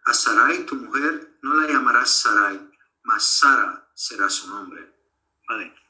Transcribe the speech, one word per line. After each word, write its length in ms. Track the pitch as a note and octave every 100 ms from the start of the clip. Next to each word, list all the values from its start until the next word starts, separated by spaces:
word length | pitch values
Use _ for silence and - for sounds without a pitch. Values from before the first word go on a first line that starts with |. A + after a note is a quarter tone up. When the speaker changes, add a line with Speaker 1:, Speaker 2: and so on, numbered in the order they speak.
Speaker 1:
"A 80 | -
Sarai, 540 | A#2+ - G#2+ B2+ F3+ -
tu 100 | C3+
mujer, 600 | A#2+ C#3 D3 D#3 - _
no 140 | C3+
la 120 | D3+ D3+
llamarás 540 | C#3 B2 B2 B2 -
Sarai, 400 | A2+ G#2 G2+ G2 - _ _ _
mas 200 | - -
Sara 640 | - - C#3+ B2+ - - _
será 340 | - - G2+ G2+
su 220 | - F#2+
nombre". 360 | G2+ F#2 E2 D#2+ _ _ _ _ _ -
Speaker 2:
Vale. 240 | G#2+ F#2+ - _